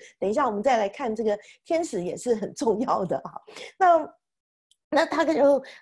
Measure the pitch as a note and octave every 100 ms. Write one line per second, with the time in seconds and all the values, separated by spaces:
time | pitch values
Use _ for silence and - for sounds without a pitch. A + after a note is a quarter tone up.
0 | - _ F#3+ A3+ C4 G#3 B3 A#3 G3+ -
1 | B3 A3 G#3+ G#3 - - - E4 E4+ G3+
2 | F3 - B3 G#3+ G3 - A#3 G#3 B3+ F#3+
3 | F#3 - - - - - - - F#4 E4
4 | D4+ - _ _ _ _ _ _ _ D4
5 | E4 D4 D#4 D4+ C#4 C#4 C4+ -